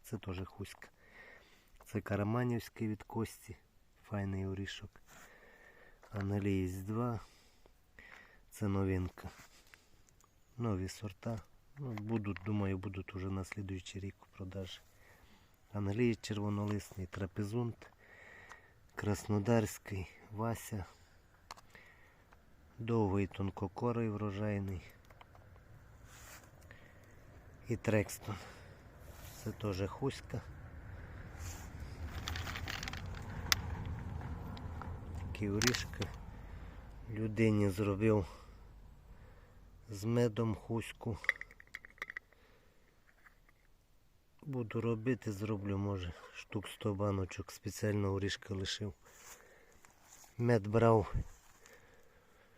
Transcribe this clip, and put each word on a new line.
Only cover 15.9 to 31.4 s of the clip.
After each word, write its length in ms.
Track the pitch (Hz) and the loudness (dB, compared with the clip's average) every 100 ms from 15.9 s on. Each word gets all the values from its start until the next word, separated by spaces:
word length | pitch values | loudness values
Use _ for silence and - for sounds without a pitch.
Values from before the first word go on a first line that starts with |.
| 107 120 107 | 6 6 4
червонолисний, 840 | - 104 104 101 104 104 - - 92 | 0 0 2 2 2 0 -2 -8 -6
трапезунт, 840 | - 98 - 101 117 120 - - - - - - - - - - - - | -4 -2 -2 0 0 0 -4 -12 -20 -20 -20 -20 -18 -18 -18 -20 -20 -14
краснодарський, 1160 | - 101 98 - 104 107 117 107 - - 95 82 - - | -2 0 2 4 4 6 6 6 0 -6 -4 -6 -10 -8
Вася, 540 | 104 117 110 - 104 85 - - - - - - - - - - - - - - - - - - - | -2 0 -2 -4 -6 -6 -12 -20 -20 -20 -20 -18 -18 -20 -20 -20 -20 -20 -20 -20 -20 -20 -20 -16 -6
довгий 460 | 113 117 101 98 95 | 2 6 6 6 2
тонкокорий 840 | - 98 - 95 - 120 117 113 | 2 -2 0 -4 0 0 2 2
врожайний 720 | 101 104 98 107 101 98 90 - - - - - - - - - - - - - - - - - - - - - - - - - - - - - | 0 -2 0 0 0 0 -4 -8 -16 -20 -20 -20 -20 -20 -20 -20 -20 -20 -20 -18 -18 -16 -18 -18 -18 -18 -18 -20 -20 -20 -20 -20 -18 -18 -10 -4
і 80 | 110 | 0
Трекстон. 580 | - 107 98 - - 98 - - - - - - - - - - | 6 6 6 0 -6 -6 -8 -14 -16 -18 -18 -16 -16 -14 -14 -8
Це 60 | 113 | -8
теж 380 | - 104 92 98 | -2 0 2 0
Хуська. 520 | - 139 - - - - - - - - - - - - - | 0 -2 -2 -6 -6 -6 -10 -12 -12 -12 -10 -10 -10 -10 -8